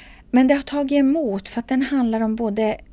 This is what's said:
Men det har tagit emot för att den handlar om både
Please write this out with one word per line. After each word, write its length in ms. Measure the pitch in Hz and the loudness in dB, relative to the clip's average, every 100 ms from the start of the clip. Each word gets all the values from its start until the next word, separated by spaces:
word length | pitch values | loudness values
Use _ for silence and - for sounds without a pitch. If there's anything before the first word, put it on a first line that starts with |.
| - - - | -20 -20 -2
Men 160 | 247 262 | 2 4
det 80 | |
har 80 | 285 | 2
tagit 360 | - 285 277 285 | 0 -4 0 2
emot 500 | 269 320 254 196 - | 4 2 0 -4 -6
för 120 | 240 | -8
att 80 | - | -4
den 140 | 262 | -2
handlar 380 | 262 277 233 220 | 0 0 0 0
om 160 | 220 220 | -2 -2
både 440 | 226 208 214 - - | -2 0 -2 -2 -10